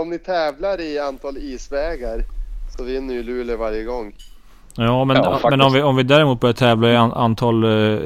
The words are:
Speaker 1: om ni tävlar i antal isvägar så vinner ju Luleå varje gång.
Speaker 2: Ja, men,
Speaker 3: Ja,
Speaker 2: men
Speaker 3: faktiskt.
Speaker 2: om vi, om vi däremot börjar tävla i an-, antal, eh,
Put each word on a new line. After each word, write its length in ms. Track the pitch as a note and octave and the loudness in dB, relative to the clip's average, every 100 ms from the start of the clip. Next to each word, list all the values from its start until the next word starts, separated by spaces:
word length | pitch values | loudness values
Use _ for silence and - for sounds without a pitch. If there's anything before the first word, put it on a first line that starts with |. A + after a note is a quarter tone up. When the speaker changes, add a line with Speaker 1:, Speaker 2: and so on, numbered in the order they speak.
Speaker 1:
om 80 | E3 | -2
ni 80 | E3+ | -6
tävlar 640 | - F3+ D3+ C#3 G3 F#3 | -6 -4 -2 -4 -6 -6
i 180 | D#3+ D3 | -6 -6
antal 380 | C#3+ C3+ C#3+ C#3 | -6 -8 -10 -10
isvägar 880 | D3 B2 - C#3+ D#3 D#3+ A#2+ A2+ A2 - - - - - | -10 -12 -8 -6 -6 -6 -6 -6 -6 -6 -8 -8 -10 -10
så 80 | |
vinner 300 | B2 C3 C3+ | -8 -6 -6
ju 80 | B2 | -8
Luleå 340 | A#2 B2 A#2+ A2+ | -6 -8 -6 -6
varje 280 | A2+ A2 | -4 -6
gång. 300 | A2 B2 G#2+ - - - - - - - | -6 -8 -10 -14 -20 -20 -20 -20 -14 -4
Speaker 2:
Ja, 280 | A#2 B2+ | 0 2
men, 120 | C3+ C3 | 2 2
Speaker 3:
Ja, 140 | F#2 | 2
Speaker 2:
men 100 | C3+ | 2
Speaker 3:
faktiskt. 220 | A#2+ C3+ | 2 4
Speaker 2:
om 100 | C3+ | 4
vi, 100 | C3+ | 4
om 140 | D3 C3 | 4 2
vi 60 | |
däremot 380 | B2+ C#3+ D3+ B2 | 4 4 4 2
börjar 140 | B2 | 2
tävla 380 | A2+ B2 A2+ A#2 | 2 2 4 4
i 40 | A#2+ | 4
an-, 160 | A#2 | 4
antal, 520 | - A#2+ G#2+ A#2+ A2+ | 2 0 0 0 2
eh, 340 | A2+ G#2+ G#2+ G#2+ | 2 4 2 0